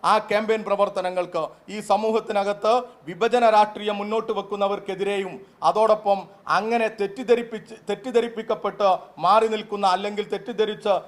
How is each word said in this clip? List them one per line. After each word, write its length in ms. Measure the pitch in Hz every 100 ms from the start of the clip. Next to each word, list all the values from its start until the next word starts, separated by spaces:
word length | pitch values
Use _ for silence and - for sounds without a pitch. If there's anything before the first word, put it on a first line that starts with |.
| 165
ആ 20 | 208 208
ക്യാമ്പയിൻ 320 | 208 214 220 196
പ്രവർത്തനങ്ങൾക്ക് 760 | 202 202 196 185 185 180 180 156 - - 202
ഈ 20 | 208
സമൂഹത്തിനകത്ത് 800 | 202 220 220 214 202 196 208 202 240 247 - 147
വിഭജന 340 | 180 226 240 233 214
രാഷ്ട്രീയം 420 | 208 214 208 208
മുന്നോട്ട് 300 | 202 220 220 202
വെക്കുന്നവർക്കെതിരെയും 960 | 196 208 196 196 196 185 196 202 190 170 - _ 160
അതോടൊപ്പം 500 | 175 220 214 208 196 180 - - 165
അങ്ങനെ 300 | 214 233 220 220
തെറ്റിദ്ധരിപ്പിച്ച്, 760 | 196 202 233 240 233 220 - - -
തെറ്റിദ്ധരിപ്പിക്കപ്പെട്ട് 1000 | 202 262 233 233 226 220 214 202 196 202 180 - - 170
മാറി 220 | 208 220
നിൽക്കുന്ന 320 | 220 208 208 196 185
അല്ലെങ്കിൽ 300 | 202 208 208
തെറ്റിദ്ധരിച്ച് 600 | 202 196 220 214 208 208 185